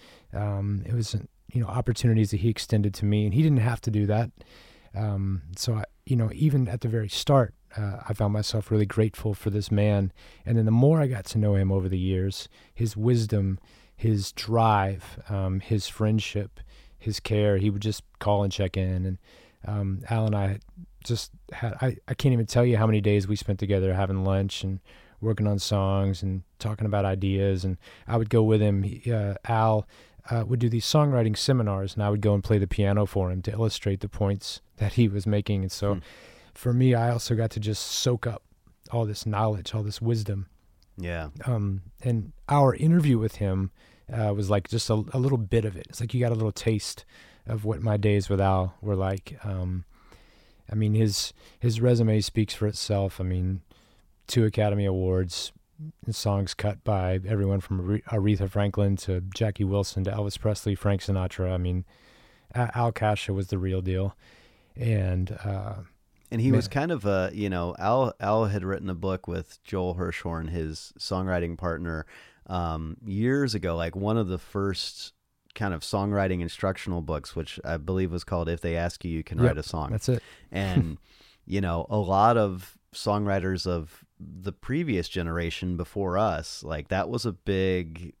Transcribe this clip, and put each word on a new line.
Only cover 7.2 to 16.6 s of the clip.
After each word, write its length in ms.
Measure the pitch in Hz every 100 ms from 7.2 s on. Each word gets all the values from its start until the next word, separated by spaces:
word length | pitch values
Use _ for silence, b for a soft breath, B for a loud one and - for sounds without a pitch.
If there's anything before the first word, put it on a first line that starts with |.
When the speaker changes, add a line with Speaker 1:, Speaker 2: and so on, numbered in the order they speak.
| - 139 117 - _ -
Speaker 1:
uh, 220 | 104 98 -
I 40 |
found 180 | 104 104
myself 380 | 107 - 110 -
really 140 | 107 101
grateful 460 | - 110 - 107
for 140 | 101 107
this 200 | 101 -
man. 420 | 104 104 101 95 - B B
And 140 | - 117
then 60 | 110
the 40 |
more 300 | 113 139 160
I 60 | 135
got 180 | 110 -
to 120 | 110
know 160 | 104
him 180 | 98 95
over 160 | 98 92
the 100 | 92
years, 500 | 92 92 95 - - b b
his 220 | b 113 104
wisdom, 640 | 117 120 107 104 95 95 b b b b
his 360 | 113 104 95
drive, 840 | - - 117 113 104 98 82 - - -
um, 300 | 101 92 95
his 280 | - 107 -
friendship, 720 | - 107 110 - 104 101 -